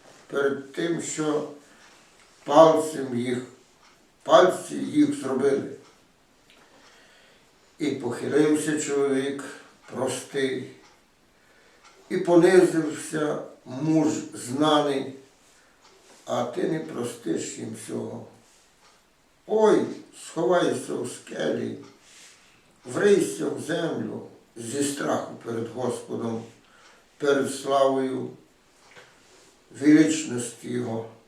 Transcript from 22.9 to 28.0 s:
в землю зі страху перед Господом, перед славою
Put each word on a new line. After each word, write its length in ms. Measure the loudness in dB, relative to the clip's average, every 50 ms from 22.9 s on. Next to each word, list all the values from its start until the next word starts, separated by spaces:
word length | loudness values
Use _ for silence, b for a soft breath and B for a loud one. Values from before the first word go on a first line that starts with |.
| -2 2 4 4 6 4 4 0 -2 -4 -4 -4
в 120 | -4 -6
землю 640 | -6 -6 -4 -4 -4 -4 -4 -6 -6 -8 -10 -12 -14 -16 -20 -20 _ _ _
зі 280 | -14 -12 -6 -4 -2 -2
страху 500 | -2 -4 -4 -4 -2 -2 -4 -4 -8 -12 -12 -10
перед 240 | -8 -6 -6 -6 -8
Господом, 760 | -6 -6 -4 -4 -4 -6 -8 -8 -8 -6 -4 -4 -6 -6 -8 -12 -18 -20 b b b b b b b b b _ _ -2
перед 360 | 0 2 2 2 2 -2 -4
славою 760 | -6 -2 0 2 4 4 4 2 2